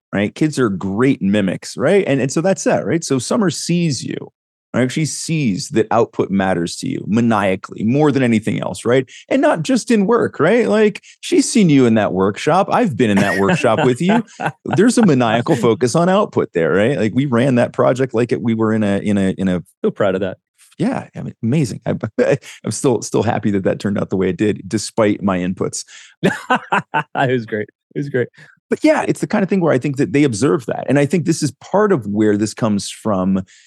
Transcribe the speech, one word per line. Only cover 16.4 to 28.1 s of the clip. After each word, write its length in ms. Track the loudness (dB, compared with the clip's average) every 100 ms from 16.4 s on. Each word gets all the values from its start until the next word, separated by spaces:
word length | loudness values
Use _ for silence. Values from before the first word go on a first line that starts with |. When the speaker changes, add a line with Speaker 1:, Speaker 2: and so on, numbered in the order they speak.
| -2
Speaker 1:
there, 180 | 0 0
right? 260 | 2 2 0
Like, 160 | 0
we 120 | 0 0
ran 280 | 2 2
that 180 | 2 0
project 420 | 0 0 0 -2
like 180 | -2 -2
it, 100 | -2
we 120 | -2
were 180 | 0 0
in 100 | 0
a, 160 | 0 0
in 180 | 0 0
a, 140 | 0 0
in 80 | -2
a 160 | -2 -4 _
Speaker 2:
So 80 | -4
proud 240 | 0 -2 0
of 60 |
that. 160 | -4 -8 _ _ _ -6
Speaker 1:
Yeah, 300 | -4 -4 -8
I 80 | -12
mean, 120 | -14 -6
amazing. 400 | -2 0 0 -4
I'm, 160 | -6 -6 -4
<laughs> 80 | -2
I'm 520 | 0 0 -4 -12 -10
still, 320 | -2 0 0
still 200 | -2 -2
happy 280 | 0 -2 -2
that 120 | -2
that 140 | -2 -2
turned 200 | -4 -4
out 100 | -2
the 80 | -2
way 140 | -2
it 80 | 0
did, 240 | -2 -2 -4
despite 560 | -6 -4 0 0 0
my 160 | -2 -2
inputs. 460 | -4 -4 -6 -8 -14 -20 -20 _
Speaker 2:
<laughs> 20 | -4 -2 -2 -4 -2 -4 -2 -6 -4
It 180 | -2 0
was 120 | -2
great. 240 | -4 -6 -8 _ _
It 40 | -10
was 100 |
great. 200 | -6